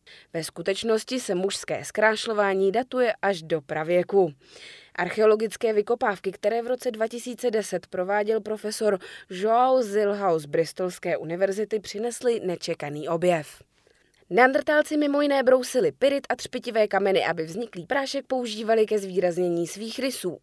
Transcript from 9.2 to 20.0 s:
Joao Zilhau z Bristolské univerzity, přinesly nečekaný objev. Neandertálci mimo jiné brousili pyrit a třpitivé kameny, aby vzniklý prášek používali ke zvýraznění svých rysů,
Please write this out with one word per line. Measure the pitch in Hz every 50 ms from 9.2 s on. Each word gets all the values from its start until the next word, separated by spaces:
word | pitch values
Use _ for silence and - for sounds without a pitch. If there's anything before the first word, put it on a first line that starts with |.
| - -
Joao | 185 180 196 220 226 240 254 262 262 262 233
Zilhau | 202 196 214 208 202 208 202 202 190 165 160
z | 147
Bristolské | 143 147 170 160 151 - - 185 180 175 - - 180 160
univerzity, | - 151 156 170 180 196 190 190 208 214 208 220 214
přinesly | - - - 202 226 240 233 - - 247 233 220 -
nečekaný | 185 170 - - - 165 - - 147 147 147 151 143
objev. | 165 165 175 180 175 156 147 - - - - _ _ _ _ _ _ _ _ _ _ _ _ -
Neandertálci | 175 196 254 262 269 294 285 - 302 302 302 - 302
mimo | 294 294 285 277 285
jiné | 294 285 277 269 247
brousili | 254 254 262 247 - - 254 196 151
pyrit | 139 - 247 277 277 277 269 -
a | 247
třpitivé | 240 - - - 247 - 240 214 220 214
kameny, | 208 - 190 202 196 190 170 95
aby | 131 175 170 160
vzniklý | 160 165 208 240 226 - 175 156
prášek | - 254 277 269 262 - 277 247
používali | - 262 254 247 226 208 214 226 208 226 226 214
ke | 208 214 208
zvýraznění | 196 190 180 185 180 180 165 175 180 175 170 170 170
svých | 160 - 196 220 226 220
rysů, | -